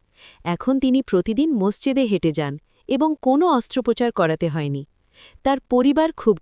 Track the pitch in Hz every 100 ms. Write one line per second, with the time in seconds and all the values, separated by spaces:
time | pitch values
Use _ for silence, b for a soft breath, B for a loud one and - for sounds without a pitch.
0 | _ b b b - 175 - 269 262 254
1 | 262 185 180 220 311 262 190 208 - 262
2 | 254 196 165 151 143 143 _ _ - 262
3 | 311 302 254 277 349 277 - - 240 226
4 | 240 226 170 156 170 156 147 139 139 _
5 | _ b b b 269 269 - 247 254 294
6 | 320 - - 185